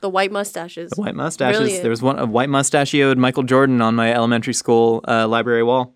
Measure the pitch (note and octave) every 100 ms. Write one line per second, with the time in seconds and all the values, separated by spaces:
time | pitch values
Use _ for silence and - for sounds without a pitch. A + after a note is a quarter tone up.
0 | G3+ F#3 G3 G3+ G3+ - E3+ - E3+ E3+
1 | G#3 - C#3+ - B2+ B2 - - A#2+ A#2
2 | B2+ C#3 A#2+ A2 C#3 C#3 C#3 D3+ C#3 D3
3 | C#3 C3 B2+ C3 B2+ C3 C3+ B2 A2+ A#2
4 | A2+ A#2+ A#2 A#2 A2+ A#2+ - A#2 A#2 A2+
5 | - A#2 A2 A#2 A#2 A#2 A#2 B2+ B2